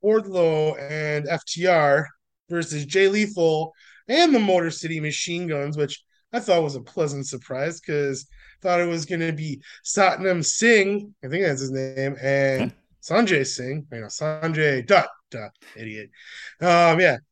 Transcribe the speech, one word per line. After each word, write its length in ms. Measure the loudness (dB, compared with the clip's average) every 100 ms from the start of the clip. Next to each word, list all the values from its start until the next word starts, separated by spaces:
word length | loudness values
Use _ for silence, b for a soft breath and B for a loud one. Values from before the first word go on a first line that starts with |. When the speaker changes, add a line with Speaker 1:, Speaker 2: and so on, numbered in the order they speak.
Speaker 1:
Wardlow 760 | 2 2 0 0 2 2 0 -2
and 480 | -8 -6 -4 -4 -2
F 160 | -6 -6
T 220 | -2 2
R 400 | 4 6 4 0 _ _ _ _
versus 360 | -6 -4 -6 -4
Jay 220 | 2 4
Lethal 680 | 4 0 2 2 2 -4 b b b b
and 260 | 4 6
the 60 | 6
Motor 320 | 4 2 2
City 280 | -4 -6 -4
Machine 480 | -4 -4 -6 -6 -4
Guns, 280 | -4 -4 -4
which 280 | -4 -4 _ _ _
I 60 | -8
thought 240 | 2 2
was 120 | 2 -4
a 60 |
pleasant 460 | -12 -4 -4 -4 -8
surprise 520 | -12 -10 -6 -6 -6
'cause 480 | -6 -4 -2 -4 -12
I 300 | -20 -20 _
thought 180 | -2 0
it 80 | 0
was 180 | -2 -4
gonna 280 | -4 -4
be 280 | -4 -6 -10 B B
Satnam 640 | -6 2 2 2 -2 0 -2
Singh, 680 | 0 4 4 4 -2 -6 _
I 40 | -8
think 180 | -2 -2
that's 160 | -2
his 100 | -4
name, 440 | -6 -6 -4 -6 -4
and 500 | -2 2 2 0 -4
Speaker 2:
Huh? 440 | -8 _ _ -2 2
Speaker 1:
Sanjay 300 | 2 2 0
Singh, 420 | -6 -8 -8 -10
you 100 | -14
know, 60 | -12
Sanjay 760 | -8 -6 -4 -4 0 0 0 4
Dutt, 240 | 4 4 -6 _
duh, 180 | -14 -14 _ -20 -16
idiot. 360 | -14 -14 -16 B B B B B
Um, 380 | 2 6 6 6
yeah. 180 | 4 2 _